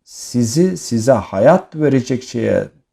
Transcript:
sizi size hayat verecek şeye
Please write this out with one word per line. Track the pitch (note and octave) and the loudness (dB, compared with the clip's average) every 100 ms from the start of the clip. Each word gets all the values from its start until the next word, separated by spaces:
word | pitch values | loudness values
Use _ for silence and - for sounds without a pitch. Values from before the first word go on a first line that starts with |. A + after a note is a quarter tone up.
sizi | _ - - B2 A2+ C#3+ F#3 F3+ | _ -18 -6 -2 0 2 0 0
size | - A#2 A2+ | -4 -2 2
hayat | A#2 - G2 A#2+ F#3 - D#3 | 0 0 2 4 4 0 -4
verecek | D3 C3 A#2+ B2 | 0 0 0 -6
şeye | - A#2+ G#2+ G2 G2+ _ _ | -6 -4 -2 -2 -2 _ _